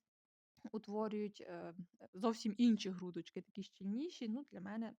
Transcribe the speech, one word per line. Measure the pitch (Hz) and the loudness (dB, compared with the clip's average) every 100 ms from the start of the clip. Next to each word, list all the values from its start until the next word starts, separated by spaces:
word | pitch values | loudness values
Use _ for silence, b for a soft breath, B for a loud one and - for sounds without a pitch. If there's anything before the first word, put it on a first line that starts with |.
| _ _ _ _ _ _ 220 | _ _ _ _ _ _ -8
утворюють, | 214 - 208 214 208 208 208 | -6 -4 0 0 0 -2 -6
е, | - 175 170 175 175 - - | -10 -8 -8 -10 -12 -14 -16
зовсім | 185 226 226 220 202 | 0 2 2 0 8
інші | 240 214 190 | 8 8 4
грудочки, | 180 180 170 165 - | -2 -4 -6 -6 -8
такі | - - | -8 -8
щільніші, | 185 - 196 220 339 - 233 | -10 -6 -4 -2 -4 -4 -2
ну, | 233 294 | -2 -4
для | 196 | -10
мене | 190 220 226 | -6 -6 -6